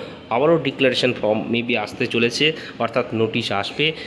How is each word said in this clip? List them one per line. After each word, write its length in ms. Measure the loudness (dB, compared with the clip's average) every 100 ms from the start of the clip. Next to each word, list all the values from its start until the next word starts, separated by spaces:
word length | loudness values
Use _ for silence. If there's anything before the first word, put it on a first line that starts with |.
| -2 -12 -4
আবারও 280 | 2 4 4
ডিক্লারেশন 560 | 2 2 2 4 0
ফর্ম 400 | 0 0 0 0
maybe 240 | -2 0 -2
আসতে 300 | -2 -4 -2
চলেছে, 460 | 2 2 2 0 0 -6 -4
অর্থাৎ 260 | -2 0 0
নোটিশ 380 | 0 0 0 -2
আসবে, 400 | -2 -2 0 -2 -2